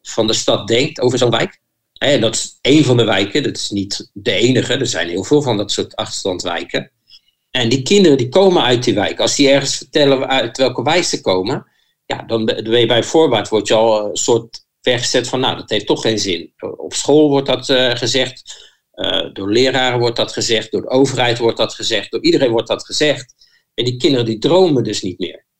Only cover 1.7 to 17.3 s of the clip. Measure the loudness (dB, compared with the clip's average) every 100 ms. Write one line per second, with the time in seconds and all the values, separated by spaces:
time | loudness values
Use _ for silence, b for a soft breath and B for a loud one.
1.7 | _ _ _ 0 2 0 -2 -8 _ 2
2.7 | 4 4 4 2 0 0 -2 -4 -6 -6
3.7 | -6 -6 -8 -12 -8 -4 0 2 2 0
4.7 | -2 -2 -4 -4 -4 2 2 2 -2 -2
5.7 | -4 -6 -8 -10 -6 -6 -6 -6 -8 -6
6.7 | -6 -8 _ _ b b _ _ -4 0
7.7 | 0 2 6 6 4 4 4 4 4 2
8.7 | 2 2 0 -2 -2 -2 2 4 4 2
9.7 | -8 -4 2 2 2 0 -2 -2 -2 -2
10.7 | 0 0 0 0 -4 -2 -2 -2 -6 -8
11.7 | _ _ _ -12 -10 -4 -2 -2 -4 0
12.7 | 2 4 2 2 4 4 2 0 -2 2
13.7 | 2 4 2 -2 -4 0 0 -2 -20 _
14.7 | _ -2 -2 0 -2 -2 -2 -2 -4 -6
15.7 | -6 -2 -2 0 -2 -2 -6 -8 _ -14
16.7 | -12 -10 -6 2 4 4